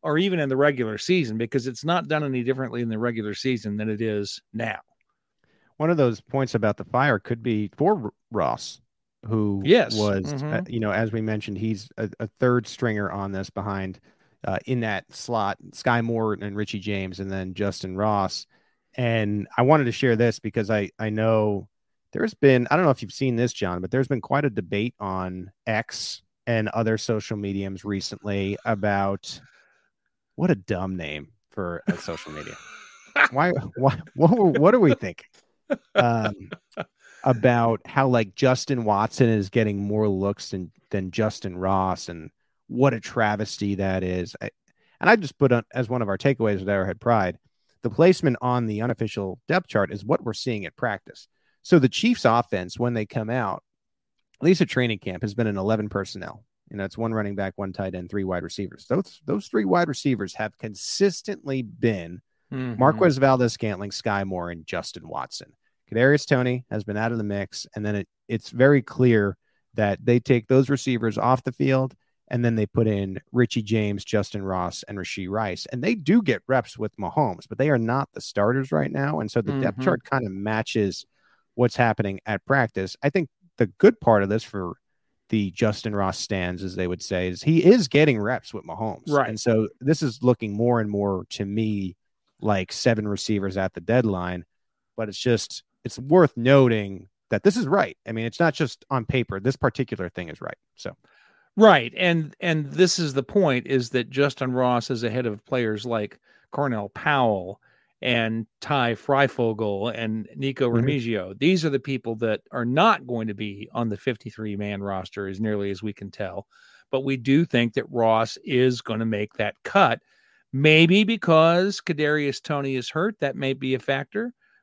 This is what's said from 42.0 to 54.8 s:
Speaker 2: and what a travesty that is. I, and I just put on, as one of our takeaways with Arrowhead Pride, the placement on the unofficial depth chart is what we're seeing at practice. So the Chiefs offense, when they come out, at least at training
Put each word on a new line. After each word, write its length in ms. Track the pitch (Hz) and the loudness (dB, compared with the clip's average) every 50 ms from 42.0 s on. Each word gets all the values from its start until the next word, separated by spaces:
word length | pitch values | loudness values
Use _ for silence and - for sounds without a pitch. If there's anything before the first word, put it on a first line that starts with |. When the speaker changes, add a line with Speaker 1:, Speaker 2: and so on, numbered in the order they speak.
| - - | -6 -10
Speaker 2:
and 240 | 85 82 78 - _ _ _ _ _ _ _ - | -12 -12 -14 -16 _ _ _ _ _ _ _ -8
what 260 | - 120 135 139 123 | 0 2 2 2 2
a 80 | 110 | 0
travesty 760 | - - - 120 110 104 104 101 110 - - - 104 101 98 | -6 -6 -2 0 2 2 2 0 -4 -6 -6 -4 -4 -2 -2
that 260 | 92 95 95 95 92 | -2 -2 -2 -2 -2
is. 320 | 92 90 90 90 87 - - - | -2 -2 -4 -4 -4 -6 -10 -12
I, 100 | - - - _ _ _ _ _ _ _ _ - | -12 -12 -14 _ _ _ _ _ _ _ _ -2
and 80 | - 180 | 4 4
I 80 | 226 214 | 4 4
just 200 | 180 - - - | 2 -2 -2 2
put 140 | 143 123 | 4 4
on, 140 | 123 117 - _ - | 4 2 0 _ -4
as 160 | 131 120 104 | -4 -4 -2
one 120 | 127 123 | -2 -2
of 60 | 113 101 | -2 -2
our 100 | 98 - | -2 0
takeaways 420 | - 139 127 - 113 107 101 92 | 2 2 2 2 2 0 0 0
with 100 | 95 101 | 0 0
Arrowhead 320 | 101 98 92 95 85 - | 0 0 0 -2 -4 -2
Pride, 360 | - 120 117 107 95 90 82 - _ _ _ _ _ _ _ _ | 0 2 2 2 2 0 -4 -6 _ _ _ _ _ _ _ _
the 80 | - 117 | -8 -4
placement 480 | 107 - 165 185 180 - - 143 120 - | 2 4 6 6 6 4 2 0 0 0
on 240 | 123 123 123 123 117 | 0 0 0 0 0
the 160 | 110 104 104 | -2 -2 -2
unofficial 580 | 113 127 120 - 113 107 - 107 98 95 92 - _ - | -2 -2 -2 -2 -4 -4 -4 -4 -6 -6 -8 -8 _ -2
depth 180 | 160 190 180 - | -2 -2 -2 0
chart 240 | - 107 98 80 | 0 0 0 0
is 140 | 104 101 95 | -4 -6 -4
what 180 | 113 156 - - | -2 -2 -2 -2
we're 100 | 120 107 | -6 -8
seeing 320 | - - 127 113 104 95 | -6 -4 -4 -4 -4 -6
at 120 | 80 - - | -10 -10 -6
practice. 500 | 127 117 101 95 _ - - - - _ _ _ _ _ _ _ - | -4 -4 -4 -6 _ -16 -20 -20 -20 _ _ _ _ _ _ _ -2
So 160 | - 185 160 | 4 4 6
the 100 | 131 123 | 6 4
Chiefs 340 | - - - 240 240 - - | 2 2 0 0 2 2 2
offense, 560 | 120 113 120 120 - 110 92 90 92 - - | 4 4 4 2 0 -2 -4 -4 -6 -6 -4
when 140 | 120 120 120 | -4 -2 -2
they 120 | 113 107 | -2 -4
come 240 | - - 120 107 110 | -4 -4 -6 -4 -4
out, 320 | 123 127 113 98 - - - _ _ _ _ _ _ _ _ _ _ _ _ _ _ - | -4 -4 -4 -4 -6 -8 -12 _ _ _ _ _ _ _ _ _ _ _ _ _ _ 0
at 60 | - | 2
least 160 | 170 190 - | 4 4 4
at 80 | 180 - | 2 0
training 300 | - 127 | 0 0